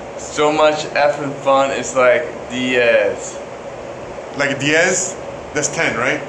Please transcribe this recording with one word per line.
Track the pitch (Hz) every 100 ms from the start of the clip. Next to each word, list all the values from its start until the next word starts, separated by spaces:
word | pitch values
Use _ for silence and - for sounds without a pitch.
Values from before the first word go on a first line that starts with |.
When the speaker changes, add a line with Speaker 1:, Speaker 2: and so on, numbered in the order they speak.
| - -
Speaker 1:
So | - - 151
much | 156 151 151 -
effing | - 147 147 143 -
fun, | 139 135 135
it's | 101 123 131
like | 127 120 - - -
diez. | 127 127 123 120 110 101 - - - - - - - - - - - - -
Speaker 2:
Like | 139 131
a |
diez? | 139 156 180 185 - - - - -
That's | 151 147
ten, | - 151 113
right? | 127 151